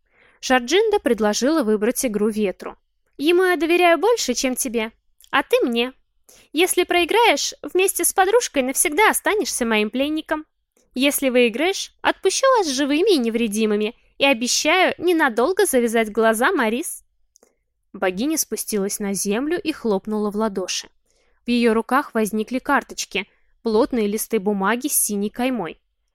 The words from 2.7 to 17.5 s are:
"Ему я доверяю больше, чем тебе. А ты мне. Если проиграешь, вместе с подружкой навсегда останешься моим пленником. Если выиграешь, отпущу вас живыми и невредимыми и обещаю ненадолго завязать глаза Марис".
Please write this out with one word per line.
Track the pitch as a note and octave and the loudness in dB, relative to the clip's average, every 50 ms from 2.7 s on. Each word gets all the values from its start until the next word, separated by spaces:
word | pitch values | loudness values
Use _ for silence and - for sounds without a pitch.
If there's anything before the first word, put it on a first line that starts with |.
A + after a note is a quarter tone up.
| - - _ _ _ _ _ _ _ | -16 -16 _ _ _ _ _ _ _
"Ему | - C#4 D#4+ F4 F4 F#4+ | -2 0 2 2 4 4
я | F4+ F4+ | 2 2
доверяю | C#4+ E4 D#4 F4 F4 F4+ E4+ E4 | 0 0 2 2 4 4 4 4
больше, | D4+ D#4+ A4 A#4+ A4 - - A#3+ | 4 4 2 2 2 0 -2 -2
чем | - - C4 B3+ | -2 -2 -2 -2
тебе. | - - C4 G#3+ A#3 G#3+ A3+ - _ _ _ _ _ _ _ | -4 -6 -4 -4 -4 -6 -6 -10 _ _ _ _ _ _ _
А | - C4+ D4+ | -2 -2 0
ты | - A4+ B4+ A4 | 0 0 0 0
мне. | C4 A#3 A#3 A#3 B3+ C4 _ _ _ _ _ _ _ - - _ _ - | 0 0 0 -2 -2 -6 _ _ _ _ _ _ _ -20 -20 _ _ 0
Если | D4 F4+ F4+ - F4 F4 | 0 0 2 2 0 0
проиграешь, | - F4+ F4 F4 D#4 F#4 A4+ A#4+ G#4 D4 C#4 - - - - - | 2 0 0 0 2 2 4 4 4 2 2 -2 -6 -8 -10 -10
вместе | C#4+ - F4+ F#4+ F#4+ - - E4+ | -4 0 0 0 0 0 -2 -4
с | - - | -2 0
подружкой | - F#4+ G4 G#4 B4 A#4+ - - C#4+ B3+ | 2 2 2 2 2 0 0 -2 -2 -2
навсегда | C4 C4 - - F4 D4 F4 A4 F#4+ | -2 -2 -2 -2 -2 0 2 2 2
останешься | D4+ - - D#4 F#4+ G#4+ D4+ - - - A#3+ | 2 0 0 -2 0 0 -2 -2 -4 -4 -2
моим | A3+ A3+ G#3+ G#3+ G#3+ | 0 0 0 0 0
пленником. | - B3+ C#4 D4 D#4 D#4 - - - D#4 D#4 - _ _ _ _ _ _ _ _ _ | -2 -2 -2 -2 -2 -4 -4 -4 -6 -6 -6 -10 _ _ _ _ _ _ _ _ _
Если | B3+ C4 C#4+ C4+ - C#4 C4 | 0 0 2 2 0 0 0
выиграешь, | A#3 B3 B3 A#3 G3+ A#3+ D#4 F#4 G4 - - - _ _ - | 2 4 2 2 2 0 0 -2 -2 -2 -6 -12 _ _ -2
отпущу | - - - - F#4+ - - - C5+ C5 | -2 -2 0 0 0 0 2 4 4 4
вас | A#4 F#4+ D4+ | 4 2 0
живыми | C4 B3+ D4 C4+ D4 D4+ F#4+ A4+ F#4 | -2 -2 0 0 0 2 2 2 2
и | C#4 | 2
невредимыми | A#3 A3+ A3 A#3 A#3+ A3 G3+ G#3+ A3 G#3+ G#3 G#3 G#3+ G#3 - _ _ _ _ - | 2 0 0 -2 -2 -2 0 0 0 0 0 0 -2 -4 -6 _ _ _ _ 0
и | C4+ | 2
обещаю | C#4 C4+ A3 B3 A#3+ - - - D4+ E4 F#4 F4+ C4+ - - | 2 2 2 0 -2 -2 0 0 2 2 2 2 2 0 0
ненадолго | D4 F4+ F4 D#4+ D#4 C4 A3 A3 A#3+ E4 F#4+ - G4+ | 0 0 2 2 2 0 2 0 0 0 2 0 0
завязать | - - B3 A#3 A#3 A3 A#3 A3+ G#3+ | 2 2 2 0 2 2 0 0 0
глаза | G3+ A#3 A3 A3+ A3 G#3+ B3+ D#4+ G4 | 0 2 2 2 2 2 0 0 2
Марис". | D4+ A#3+ G#3+ A3 B3+ E4+ - - - - _ _ _ _ _ _ _ _ _ | 2 0 0 -2 -2 -6 -8 -12 -14 -18 _ _ _ _ _ _ _ _ _